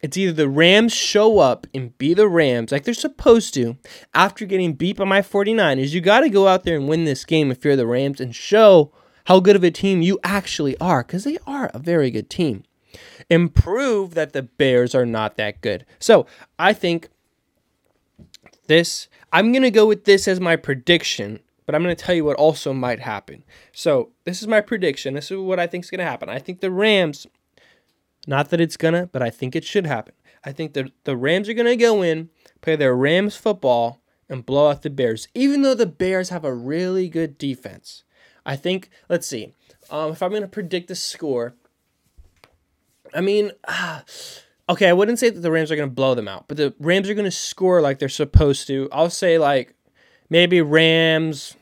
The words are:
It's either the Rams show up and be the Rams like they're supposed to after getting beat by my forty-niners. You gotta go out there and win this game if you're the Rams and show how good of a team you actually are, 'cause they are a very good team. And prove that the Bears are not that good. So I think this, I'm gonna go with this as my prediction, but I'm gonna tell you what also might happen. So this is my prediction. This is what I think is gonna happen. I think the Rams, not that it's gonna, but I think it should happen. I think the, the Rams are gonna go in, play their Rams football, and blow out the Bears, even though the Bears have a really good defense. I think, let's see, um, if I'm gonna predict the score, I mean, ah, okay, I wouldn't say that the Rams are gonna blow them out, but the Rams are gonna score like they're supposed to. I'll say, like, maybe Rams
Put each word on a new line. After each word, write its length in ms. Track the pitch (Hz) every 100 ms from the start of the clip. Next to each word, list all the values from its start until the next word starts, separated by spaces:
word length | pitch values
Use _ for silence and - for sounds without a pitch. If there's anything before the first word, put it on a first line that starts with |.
It's 140 | 151 180
either 160 | 190
the 160 | 160 147
Rams 440 | 139 170 196 226
show 460 | - - 208 214 214
up 280 | 139 120 -
and 240 | 135 120 _
be 160 | 139
the 160 | 175 214
Rams 420 | 170 147 120 113
like 140 | 139
they're 80 | 190
supposed 640 | 233 302 - - 233 220
to 240 | - 120 123 - - -
after 320 | - 190 -
getting 300 | 202 190 180
beat 220 | 139 175 202
by 80 |
my 180 | 190 196
forty-niners. 720 | 196 202 202 226 175 131 139
You 60 | 165
gotta 280 | 175 220 302
go 200 | 196 196
out 160 | 185
there 120 | 185 160
and 120 | 139
win 160 | 160
this 200 | 165 131
game 260 | - 160 147
if 140 | 123
you're 120 | 147 139
the 100 | 117
Rams 340 | 123 139 139
and 140 | 127
show 580 | 113 - 208 220 180 143 _ _ _
how 160 | - 190
good 160 | 185 202
of 80 |
a 60 | 175
team 320 | 165 196 190
you 160 | 165 202
actually 540 | 185 202 - - 147 127
are, 240 | 180 151
'cause 220 | 120 180
they 140 | 240 330 -
are 240 | 277 247
a 60 | 113
very 320 | 156 170 135
good 180 | 113 104
team. 360 | - 165 101 - _ _ - - - -
And 240 | 170 175
prove 600 | - - 214 277 214 190
that 180 | 165 151
the 100 | 143
Bears 520 | 127 _ 135 123 123
are 120 | 131 120
not 300 | 113 107 -
that 240 | 107 104
good. 260 | 117 92 _ _
So 280 | - 208 - - - _
I 140 | 170
think 360 | 214 180 165 - _ _ _ _ _ _ _ _ _ _ _ - - _ _ _
this, 400 | 156 170 - - _ _
I'm 180 | 165 220
gonna 200 | 254 262
go 160 | 220 214
with 180 | 208
this 240 | 202 196 196
as 100 | 185
my 160 | 180
prediction, 880 | 160 - 135 123 170 - - 101 107 _ _
but 100 | -
I'm 80 | 151
gonna 120 | 175
tell 200 | 165 -
you 100 | 180
what 120 | 151 139
also 360 | 151 147 147
might 260 | 135 123 117
happen. 420 | - 104 - 71 _ _ _
So 380 | - 165 139 117 _
this 180 | - 180
is 40 | 214
my 140 | 214
prediction. 540 | 208 220 180 139 135
This 160 | 139 143
is 80 | 190
what 200 | 190 185
I 80 | 175
think 180 | 180
is 60 | 170
gonna 140 | 185
happen. 240 | 170 120 -
I 100 | 123
think 220 | - 180
the 100 | 190
Rams, 560 | 185 214 202 165 147 - _ _ _ _ _ _ _ _ _ -
not 240 | 139 151
that 100 | 170
it's 160 | 165 -
gonna, 300 | 160 170 180
but 160 | 135
I 80 | 120
think 260 | - 127 160
it 80 |
should 220 | 156 208 170
happen. 260 | 123 - _ _ _
I 80 | -
think 220 | 135 156
the, 180 | 143 131 _
the 120 | - 127
Rams 320 | 131 180 208
are 60 |
gonna 220 | 226 233 247
go 260 | 233 214
in, 260 | 180 160 165 _ _ _
play 160 | - 156
their 180 | 139
Rams 420 | 123 135 170 202 -
football, 640 | 220 202 135 120 117 120 _ _ _
and 160 | 135
blow 240 | 117 139 147
out 140 | 143
the 80 | 151
Bears, 380 | 135 120 110 -
even 280 | - 269 285
though 120 | 277
the 120 | 247 214
Bears 420 | 147 185 190 185
have 160 | 180
a 80 | 151
really 560 | 123 123 156 185 185 185
good 300 | 165 160 139
defense. 680 | 143 127 - 90 - - _ _ _ _
I 100 | - 139
think, 340 | 175 190 190 _ _
let's 180 | 175 -
see, 280 | 127 104 _ _ _ _
um, 220 | 147 156
if 100 | 160
I'm 100 | 180
gonna 140 | 214 196
predict 420 | 214 180 180 175
the 60 |
score, 600 | 180 - - 160 127 117 _ _ _ _ _ _ _ - _ _ _ _ _ _ _ -
I 80 | 151
mean, 300 | 190 208 208 190 -
ah, 380 | 160 180 156 - - - - _ _ -
okay, 180 | 175 190
I 40 |
wouldn't 260 | 175 208 240
say 120 | 240
that 100 | 202
the 100 | 170
Rams 200 | 160 156
are 60 | 156
gonna 120 | 143
blow 260 | 123 135
them 140 | 123 104
out, 200 | 98 _
but 80 | 147
the 180 | 143 -
Rams 300 | 147 185 196
are 40 |
gonna 160 | 208 202
score 500 | 180 - - 185 180
like 180 | 147 139
they're 100 | 139
supposed 580 | - 147 - 151 139 -
to. 200 | 135 135
I'll 180 | 131 170
say, 280 | - 185 165
like, 360 | 147 139 - _ _ _ _ _ _
maybe 320 | 165 175 175
Rams 960 | 151 156 160 160 165 160 160 143 - -